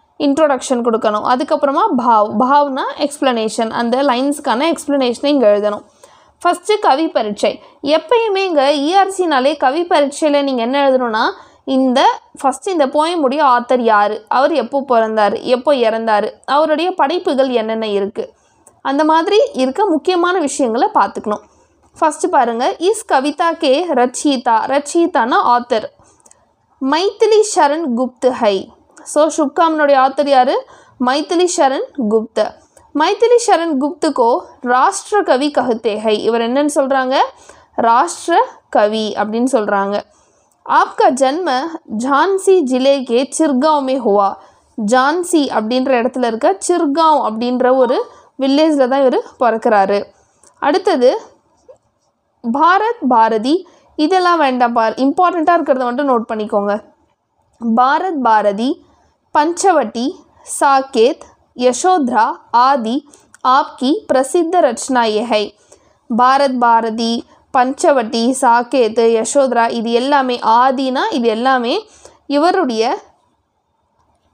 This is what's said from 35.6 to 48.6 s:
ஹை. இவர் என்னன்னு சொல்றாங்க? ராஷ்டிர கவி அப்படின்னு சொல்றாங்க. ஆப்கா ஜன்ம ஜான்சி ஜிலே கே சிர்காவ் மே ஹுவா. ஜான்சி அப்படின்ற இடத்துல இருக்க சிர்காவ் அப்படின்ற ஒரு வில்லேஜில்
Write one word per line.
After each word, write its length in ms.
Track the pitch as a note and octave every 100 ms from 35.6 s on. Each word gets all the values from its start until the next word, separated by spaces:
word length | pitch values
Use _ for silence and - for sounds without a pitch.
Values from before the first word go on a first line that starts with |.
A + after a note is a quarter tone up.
| B3 A3+ A#3 G#3+
ஹை. 240 | A3 G#3+
இவர் 180 | A3 A#3
என்னன்னு 280 | A#3 C4+ D4 D4+
சொல்றாங்க? 400 | C4 C4+ B3+ C#4 C5 - - - _ -
ராஷ்டிர 580 | A#3 A#3 E4+ - - F4 C5 - _
கவி 440 | - G#3+ A3 G#3+ -
அப்படின்னு 300 | G#3+ A3+ B3
சொல்றாங்க. 480 | A#3 G3+ G3+ G3 G3+ - _ _ _ _ _ -
ஆப்கா 440 | D4 G4 - F#4
ஜன்ம 500 | C4 C4 D#4 F4 B3+ E4 E4 - G#3+
ஜான்சி 580 | B3+ C#4 F4+ F#4+ G4 F#4
ஜிலே 400 | B3+ B3+ C4+ C#4
கே 260 | B3 A#3+ C4+ -
சிர்காவ் 440 | D#4+ B3+ D#4 D4
மே 180 | C4 C4
ஹுவா. 340 | A3 G3+ G3 - - _ _ - G#3
ஜான்சி 580 | B3+ C#4 F4 F4 E4 C4+
அப்படின்ற 400 | A3+ G#3+ B3+ C4+ B3
இடத்துல 260 | B3 B3+ A#3
இருக்க 320 | A3+ D#4 G4 -
சிர்காவ் 520 | F4 D4+ D4+ D#4+ C#4+ G#3+
அப்படின்ற 500 | A3 B3 B3+ B3+ C4
ஒரு 300 | A#3+ D#4+ - - _ -
வில்லேஜில் 480 | C4+ C#4